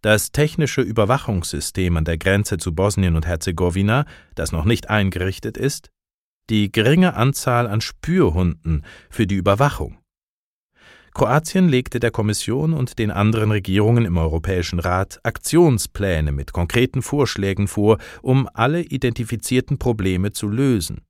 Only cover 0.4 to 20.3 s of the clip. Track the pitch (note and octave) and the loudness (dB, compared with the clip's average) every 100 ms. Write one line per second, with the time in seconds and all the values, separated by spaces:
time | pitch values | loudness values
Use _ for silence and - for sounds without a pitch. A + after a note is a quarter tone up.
0.4 | D3+ - D3 - A#2 A2 G2+ C3 - G2 | 0 0 -2 0 0 0 2 2 0 -4
1.4 | - D2 - - F#2 E2 D#2+ E2 F#2+ G2+ | -4 -6 -6 -2 0 2 0 0 2 0
2.4 | G#2 F#2 - E2 G2+ G2+ F#2 E2 D#2+ E2 | 0 -4 -4 0 0 2 2 2 0 -4
3.4 | - D#2+ F2 F2 G2+ B2 D3 - _ - | -4 0 0 2 2 2 -2 -8 _ -8
4.4 | D#2+ E2 E2+ A#2+ - G#2+ F#2+ F2 F#2 F#2+ | -4 -2 0 0 0 0 0 -2 -4 -4
5.4 | A2+ - C#3 - _ _ _ _ _ _ | -10 -4 -4 -4 _ _ _ _ _ _
6.4 | - G#2+ G2+ A2+ A2 E3 F3+ - B2+ C3+ | -2 0 0 2 4 4 4 2 0 0
7.4 | - A#2+ A#2+ G#2+ - - - F#3 C3 E2 | -2 0 0 -2 -6 -8 -2 2 2 4
8.4 | F2+ D#2+ E2 D#2 - - _ - G#2 G2 | 0 -2 -2 -2 -4 -20 _ -2 0 2
9.4 | F2+ G2+ C#3+ - C#2+ - _ _ _ _ | 2 4 2 0 -10 -12 _ _ _ _
10.4 | _ _ _ _ - - _ - A#2+ C#3 | _ _ _ _ -20 -20 _ -2 2 2
11.4 | D#3+ F#3+ F3+ B2+ B2 A#2 A#2 A2 G#2+ G#2 | 2 2 4 2 0 -2 -2 0 -2 -2
12.4 | - A#2+ D#3 D#3 B2+ - G#2+ G2 G#2 A2+ | -2 -2 0 -2 -4 -2 -4 2 2 2
13.4 | G#2+ G#2+ F#2+ F#2+ G#2 A#2+ A2 F2 D#2+ E2 | 0 0 0 2 4 4 2 0 0 0
14.4 | D#2+ F#2 F2 F2 F2 F2+ G2 - A#2+ - | -2 -2 -2 -2 -2 -2 -2 -4 -6 -6
15.4 | - D#3+ E3+ A#2 - - G2+ D#2+ D2+ C#2 | 0 4 4 2 -2 -4 -2 0 0 -2
16.4 | C#2 - F2 A#2+ B2 C3+ - D3 B2+ - | -4 -4 0 0 0 -2 -4 0 0 0
17.4 | G2 F#2+ G2+ - G#2 A2 - - - C3 | -4 -2 -2 0 2 2 0 -10 0 0
18.4 | B2 - A#2+ E3 D#3+ C3 B2 A#2 A2+ A2 | 0 -2 0 0 -4 -2 -2 -2 -6 -6
19.4 | - B2+ - C#3+ B2+ A2 F#2+ F#2 G2+ | -2 -2 0 -2 -2 0 0 0 -2